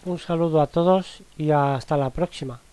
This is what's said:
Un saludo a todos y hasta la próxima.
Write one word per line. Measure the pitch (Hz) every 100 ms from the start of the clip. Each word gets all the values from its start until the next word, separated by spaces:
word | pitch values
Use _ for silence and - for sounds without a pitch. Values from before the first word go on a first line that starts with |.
| 180
Un | 175
saludo | - 170 170 156
a | 147
todos | 170 170 185 180 - - -
y | 151
hasta | 147 139 135 - 147
la | 131
próxima. | - 175 - 135 120 -